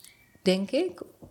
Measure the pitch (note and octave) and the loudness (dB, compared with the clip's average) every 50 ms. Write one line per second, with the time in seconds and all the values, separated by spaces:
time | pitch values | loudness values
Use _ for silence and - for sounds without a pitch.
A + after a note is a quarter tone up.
0 | - - - - _ _ - - - F#3+ F#3 F#3+ G3 G3 - C#4 F#4 F4+ - - | -20 -20 -20 -20 _ _ -12 -2 2 2 2 2 2 0 0 0 0 0 -4 -8
1 | - - - - - - | -14 -16 -18 -20 -20 -20